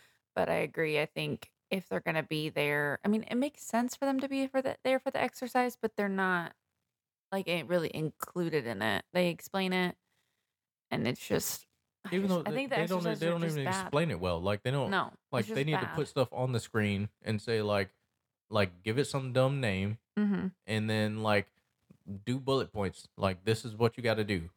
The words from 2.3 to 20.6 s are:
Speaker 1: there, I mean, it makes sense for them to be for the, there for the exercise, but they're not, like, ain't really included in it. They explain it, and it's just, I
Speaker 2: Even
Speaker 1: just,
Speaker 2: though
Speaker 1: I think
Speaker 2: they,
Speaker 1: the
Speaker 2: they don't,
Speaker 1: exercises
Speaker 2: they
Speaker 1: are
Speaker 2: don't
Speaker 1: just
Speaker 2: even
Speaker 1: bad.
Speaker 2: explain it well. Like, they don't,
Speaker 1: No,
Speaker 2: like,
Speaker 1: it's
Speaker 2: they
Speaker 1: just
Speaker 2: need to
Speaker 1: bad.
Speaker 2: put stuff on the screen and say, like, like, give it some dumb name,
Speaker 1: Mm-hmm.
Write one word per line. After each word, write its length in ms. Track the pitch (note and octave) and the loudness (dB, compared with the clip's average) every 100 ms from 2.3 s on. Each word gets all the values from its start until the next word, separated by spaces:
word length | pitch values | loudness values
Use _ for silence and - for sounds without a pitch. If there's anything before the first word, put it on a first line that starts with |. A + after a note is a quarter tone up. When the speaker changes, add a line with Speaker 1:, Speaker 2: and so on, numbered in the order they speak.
| D#3 D3+ | -2 -2
Speaker 1:
there, 500 | D3+ D3 D3 D3 C3+ | 0 2 2 0 0
I 40 | G#3 | 0
mean, 140 | A3 | 0
it 140 | - B3 | 0 -2
makes 260 | C#4+ - | -2 -4
sense 320 | - A3+ B3 | -4 -2 -2
for 100 | - | -2
them 140 | C#4 C4 | -2 0
to 100 | C4+ | 0
be 200 | C4+ C4+ | -2 0
for 120 | C4 | 0
the, 160 | C4 - | -2 -2
there 160 | B3+ C4 | 0 0
for 140 | C4+ | 0
the 80 | - | -2
exercise, 540 | B3 - B3 B3+ B3 - | -2 -2 -2 0 0 0
but 140 | A3+ | -4
they're 140 | - G3+ | -2 0
not, 480 | G3 F#3+ F3+ E3 - _ _ _ _ _ _ - | 2 2 2 -2 -10 _ _ _ _ _ _ -6
like, 160 | G3 E3 | -4 0
ain't 220 | E3+ C#3 | -2 2
really 260 | F3 D#3 | 0 0
included 720 | - D#3 - - F3+ E3 D#3 A#2 | -2 -4 -4 -8 -4 0 0 0
in 160 | G2 | 0
it. 220 | A2 G2+ - | 0 0 0
They 160 | F3+ F3+ | 0 0
explain 440 | E3 - G3 F#3 | 0 -6 -2 0
it, 240 | F#3 F3+ - _ _ _ _ _ _ _ _ - | 2 0 -2 _ _ _ _ _ _ _ _ -6
and 160 | - A2+ | -2 -2
it's 180 | B2 | -4
just, 420 | - F3 - - - _ _ _ | -2 -2 -2 -6 -12 _ _ _
I 100 | G3 F3+ | -4 -2
Speaker 2:
Even 120 | G3 | 2
Speaker 1:
just, 160 | F3 | 2
Speaker 2:
though 60 | C#3 | 0
Speaker 1:
I 40 | |
think 160 | D#3 C#4 | -2 -2
Speaker 2:
they, 60 | B3+ | -2
Speaker 1:
the 60 | |
Speaker 2:
they 40 | E3+ | 0
don't, 100 | F#3 | 0
Speaker 1:
exercises 220 | E3+ D#3 | -2 0
Speaker 2:
they 60 | E3 | 0
Speaker 1:
are 40 | |
Speaker 2:
don't 100 | E3+ | 0
Speaker 1:
just 140 | E3 D3+ | 0 0
Speaker 2:
even 60 | C#3 | -2
Speaker 1:
bad. 100 | F#3+ | -2
Speaker 2:
explain 280 | F#3 D3 E3 | 0 2 2
it 80 | F2 | 0
well. 220 | F2+ E2+ | 0 0
Like, 220 | F#2 G#2 | 0 0
they 60 | B2+ | 0
don't, 180 | C#3 C3+ | 0 0
Speaker 1:
No, 220 | F#3+ - - - | 0 -2 -6 -4
Speaker 2:
like, 120 | B2+ | -2
Speaker 1:
it's 80 | A2 | -2
Speaker 2:
they 40 | G#3+ | -2
Speaker 1:
just 40 | D3 | 0
Speaker 2:
need 60 | D#3 | 0
to 60 | D#3+ | -2
Speaker 1:
bad. 80 | |
Speaker 2:
put 140 | D#3 C#3 | -4 -2
stuff 200 | C#3+ B2 | 0 0
on 180 | - B2+ | 0 0
the 80 | A#2+ | -2
screen 500 | - A2+ G#2 G2 G#2 _ | 0 0 2 0 -2 _
and 180 | - G#2+ | -4 -2
say, 220 | A#2+ A2+ | 0 0
like, 280 | G#2+ G2+ F#2+ _ _ _ _ _ - | 2 2 0 _ _ _ _ _ -2
like, 320 | G#2+ F#2+ F2 | 2 2 0
give 160 | A2 A#2 | -2 0
it 60 | |
some 280 | C3+ C#3 C3 | 0 -2 0
dumb 280 | B2 C3 C#3 | 4 4 4
name, 380 | A#2+ F#2+ G2+ A2+ _ - | 2 2 0 -2 _ 0
Speaker 1:
Mm-hmm. 300 | G#3 F#3+ F#3+ - | 2 2 -2 -6